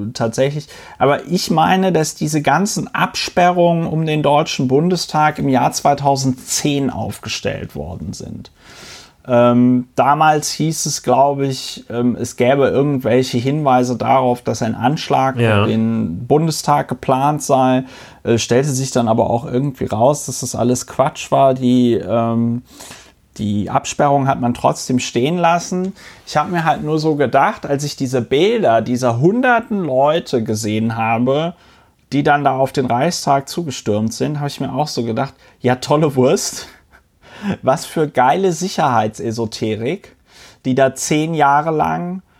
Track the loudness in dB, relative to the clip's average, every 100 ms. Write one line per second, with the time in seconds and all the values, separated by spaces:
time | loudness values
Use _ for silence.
0 | -8 -4 -4 0 -2 -2 -10 -16 -16 -6
1 | -2 -2 -2 -4 -2 0 2 2 0 0
2 | -2 -4 -4 -2 0 0 0 -4 -6 -4
3 | -4 -4 -6 0 2 4 2 2 -2 -4
4 | -2 0 2 2 0 -2 0 2 2 -2
5 | -2 0 0 0 0 2 2 2 0 2
6 | 2 0 0 -2 -4 -4 0 0 -2 -4
7 | -8 -8 -10 -6 -6 -6 -8 -10 -10 -10
8 | -10 -12 -12 -14 -16 _ -20 -20 -20 -20
9 | -20 _ 0 4 6 6 4 4 0 0
10 | 2 4 4 2 0 -4 -4 -2 -4 -4
11 | 0 2 2 2 -2 -4 -8 -14 -10 -2
12 | 0 0 -4 0 2 4 2 2 2 0
13 | 2 2 2 -2 -2 0 2 2 2 -2
14 | 0 2 2 0 -2 -4 -4 -2 -2 -2
15 | -2 0 0 2 2 2 2 2 0 0
16 | -4 -4 0 2 2 -2 0 0 0 -6
17 | -2 0 2 0 0 2 4 2 -2 -10
18 | -20 -8 0 0 2 2 2 -2 -2 0
19 | 2 2 2 0 -2 -2 -2 -4 -4 2
20 | 2 2 -4 -8 -6 -2 0 -2 -2 -2
21 | -2 -2 -2 2 4 4 2 4 4 2
22 | 0 0 0 0 0 -2 -8 -20 -20 -20
23 | -20 _ _ -8 -4 -2 -2 -4 -4 -2
24 | 2 2 2 0 -2 0 0 0 -2 -2
25 | -2 -2 0 2 2 0 -2 -4 -4 -8
26 | -18 -20 -6 -4 -2 -2 0 0 0 0
27 | 0 2 2 2 2 0 -4 -4 -4 -6
28 | -4 -2 0 2 2 2 2 2 2 0
29 | 0 2 2 2 2 2 0 -4 -2 2
30 | 2 2 0 -2 -2 -2 -2 0 0 0
31 | 0 0 2 0 -2 -6 _ _ _ _
32 | -6 0 2 2 2 2 0 0 0 0
33 | 0 0 0 0 0 -8 -8 -6 -2 0
34 | -2 -2 -4 -4 -6 -6 -6 -4 -4 -2
35 | -4 -2 -4 -8 _ _ -2 0 0 2
36 | 2 4 4 4 0 -10 -14 -20 _ _
37 | _ _ -20 -10 -6 -4 0 -2 -2 -2
38 | -2 2 2 4 0 0 -4 -2 0 2
39 | 0 -2 -6 -4 -6 -4 -4 -4 -4 -6
40 | -10 _ _ -20 -20 -10 -2 2 2 0
41 | -2 -2 0 2 4 4 2 0 0 -2
42 | -6 -8 -12 _